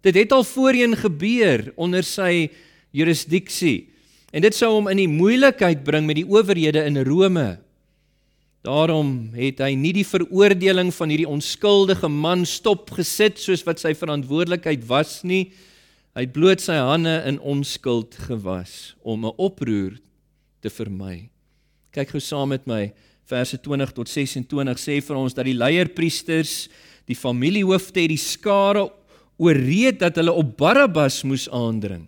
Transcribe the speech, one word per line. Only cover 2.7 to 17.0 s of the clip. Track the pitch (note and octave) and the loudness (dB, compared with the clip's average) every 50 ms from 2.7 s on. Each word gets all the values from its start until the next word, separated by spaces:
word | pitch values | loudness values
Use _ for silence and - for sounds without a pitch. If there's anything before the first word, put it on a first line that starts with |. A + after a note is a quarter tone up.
| _ _ _ _ | _ _ _ _
jurisdiksie. | - C#3 D#3+ E3 D#3+ - - D3 D#3+ F#3+ F#3+ - - - F3+ E3 A#2+ - - _ _ _ _ _ _ _ _ _ | -2 0 2 2 2 0 0 -2 -2 -2 -2 -4 -8 -2 0 0 0 -2 -4 _ _ _ _ _ _ _ _ _
En | - D3+ | -2 2
dit | E3+ A3 G#3+ | 2 2 4
sou | - A#3+ A3+ | 4 2 2
hom | A3 G#3+ G#3 G3 | 2 2 2 2
in | F#3+ | 2
die | G3 F#3+ E3+ | 2 2 2
moeilikheid | D3 D#3 F3+ G#3 A#3+ B3+ C#4 C#4 C4 - G3+ F3 E3 C#3+ C3+ | 2 4 4 4 6 6 6 4 4 4 2 2 2 0 0
bring | C#3+ D3 D3+ D#3 | 0 0 0 0
met | D3+ D3+ | 0 -2
die | D3+ F3 F#3 | -2 -2 4
owerhede | G3 A3 A3 F#3 G3 F3 D#3 D3+ D3+ D#3 D3+ | 4 4 4 4 2 2 2 2 2 2 0
in | D3 D3 C#3 C3 | 0 0 0 0
Rome. | C3 D3 F3+ F#3+ G3 F3+ E3 C#3 G2+ F2 - - _ _ _ _ _ _ _ _ _ _ _ _ _ _ _ _ _ _ _ _ | 2 4 4 4 4 4 2 0 -2 -4 -8 -14 _ _ _ _ _ _ _ _ _ _ _ _ _ _ _ _ _ _ _ _
Daarom | A#2+ C3+ D3+ D#3+ E3 D#3+ D#3 D3+ C#3 C3 B2 A2+ A2 A2+ | -2 0 2 2 2 2 0 0 0 -2 -4 -8 -10 -6
het | A#2+ B2+ C3+ C3 C3 | -4 -4 -4 -2 -2
hy | C3+ C#3 C#3 C3+ | -2 -2 0 0
nie | C#3 E3 F3+ | 0 0 0
die | G#3 F#3+ | 0 -2
veroordeling | - - F#3 E3+ - F3 F#3 G3+ G3+ G3+ F3+ F3+ F#3+ F#3+ F#3 F3+ F3+ E3+ | 0 0 -2 -2 0 4 4 6 6 6 4 2 2 2 2 0 -2 -2
van | - E3+ D#3 | -2 -2 0
hierdie | D3+ D3+ E3 D3+ | 0 0 0 -2
onskuldige | D3+ D3 D3 - - - - G#3 G3+ G3 G3 F#3+ F#3 F3 F3 D#3+ | -4 -6 -6 -6 -8 -2 2 4 4 4 4 4 2 0 0 -2
man | D3 D3 D3+ E3 F3+ F3+ F3 D#3 | -2 0 0 0 0 0 0 -2
stopgesit | - - - A3 G3+ F#3 - - - - E3+ - - - G#3+ G#3+ - - | -4 -2 0 0 0 0 -2 -12 -8 -6 -6 -6 0 0 0 0 0 -6
soos | - - F#3 E3+ - | -4 -2 -2 -2 -2
wat | E3+ E3 - | -6 -6 -4
sy | - D#3+ D3+ | -4 -4 -4
verantwoordelikheid | - F3 D#3+ D3 D3 C3+ C3 C#3+ D#3+ F3 E3+ F3+ F3 F3 E3 D#3 C3 A2+ A2+ | -4 -6 -6 -6 -6 -6 -4 -2 -2 -2 -2 -4 -4 -4 -4 -4 -4 -4 -2
was | B2+ C#3+ D#3 - - - | 0 0 0 -2 -6 -12
nie. | - F3+ F#3 F#3+ F#3 F#3+ - - - _ _ _ _ _ _ _ _ _ _ | -6 -2 -2 -2 -2 -4 -10 -20 -20 _ _ _ _ _ _ _ _ _ _
Hy | B2 B2+ | -8 -8
het | B2+ B2+ | -6 -2
bloot | D3+ D#3+ F#3+ F#3+ F3+ - | 2 4 4 4 2 0
sy | - E3+ D3+ | -2 0 0
hande | B2+ C3 D3 E3 | 2 2 2 0